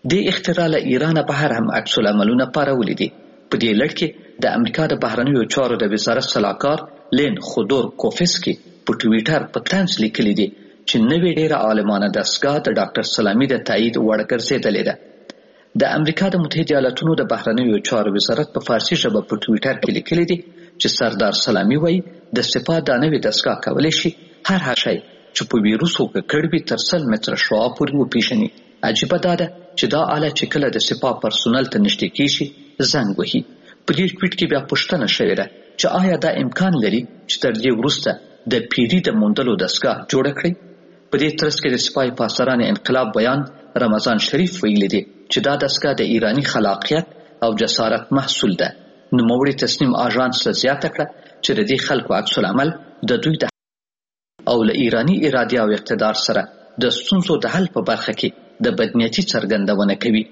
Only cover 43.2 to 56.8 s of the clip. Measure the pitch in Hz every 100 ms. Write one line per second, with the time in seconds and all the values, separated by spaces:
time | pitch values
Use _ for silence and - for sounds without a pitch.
43.2 | 117 139 139 - - 120 117 107 123 110
44.2 | - 143 180 - 110 104 98 101 - -
45.2 | - 127 135 139 143 - 151 135 - 113
46.2 | 110 127 139 123 104 98 - 156 170 -
47.2 | - - 117 104 110 - 113 113 - 139
48.2 | 135 - 107 87 - - - - - 123
49.2 | 117 123 139 135 120 - 135 120 120 120
50.2 | 127 123 120 98 127 139 160 - 151 -
51.2 | - - - 117 156 131 - 131 - 98
52.2 | 104 - 92 117 147 160 - - 110 120
53.2 | 156 160 120 _ _ _ _ _ _ _
54.2 | _ _ - 120 110 143 120 113 139 196
55.2 | 151 131 113 120 107 104 - 110 107 107
56.2 | - 101 92 - - -